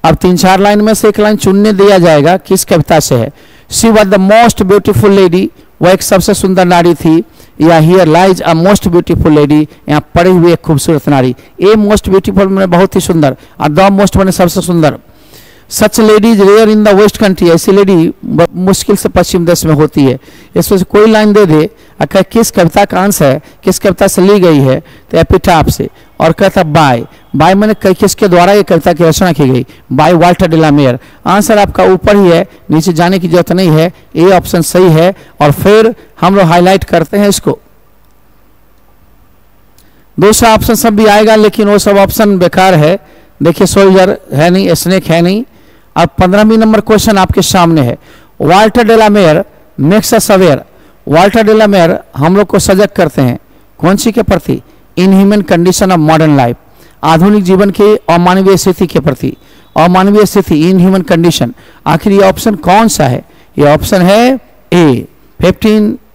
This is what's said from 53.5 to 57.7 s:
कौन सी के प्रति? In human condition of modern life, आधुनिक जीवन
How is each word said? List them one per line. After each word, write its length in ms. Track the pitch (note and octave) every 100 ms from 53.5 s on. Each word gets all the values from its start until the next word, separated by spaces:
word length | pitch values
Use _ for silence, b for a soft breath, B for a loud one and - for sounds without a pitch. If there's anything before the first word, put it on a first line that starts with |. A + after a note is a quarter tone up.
| b b -
कौन 180 | E3+ G3
सी 160 | A#3
के 100 | G#3+
प्रति? 400 | G#3 F3+ - - b b b -
In 100 | F#3+
human 340 | F#3+ G3 G#3
condition 440 | - F3 F3 F3 F#3+
of 60 | F3+
modern 380 | D3+ D#3+ D#3+ C#3+
life, 180 | A#2+ A#2+ _ b b b
आधुनिक 400 | D3+ D#3+ F#3+ G#3
जीवन 260 | F3+ F#3 G3+